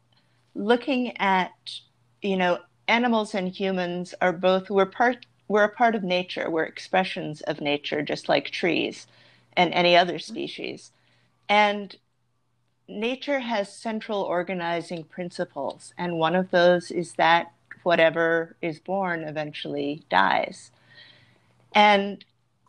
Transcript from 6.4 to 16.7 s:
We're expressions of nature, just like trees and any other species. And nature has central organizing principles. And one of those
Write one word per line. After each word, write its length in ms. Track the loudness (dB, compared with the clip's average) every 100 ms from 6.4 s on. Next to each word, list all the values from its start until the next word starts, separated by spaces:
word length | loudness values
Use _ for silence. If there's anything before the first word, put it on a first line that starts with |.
| -4
We're 140 | -2
expressions 760 | -4 -6 -2 0 0 -4 -8 -8
of 200 | -8 -4
nature, 400 | -2 -2 -2 -4
just 260 | -4 -4 0
like 220 | 0 0
trees 560 | -4 -2 0 -2 -6 -16 _ _ _ _ 0
and 160 | 2
any 240 | 2 4 6
other 220 | 4 0
species. 760 | -8 -10 -10 -8 -10 -12 -16 _ _ _ _ _ 0
And 480 | 4 4 0 -8 -16 _ _ _ _ _ _ _ _ -14
nature 520 | -6 -4 -4 -4 -4
has 360 | -2 -4 -4
central 460 | -8 -8 -8 -6 -4
organizing 840 | -2 -2 -2 -4 -4 -4 -6 -10
principles. 920 | -12 -12 -10 -8 -8 -6 -8 -8 -14 -10
And 220 | -6 0
one 180 | 2 2
of 140 | 2
those 400 | 4 6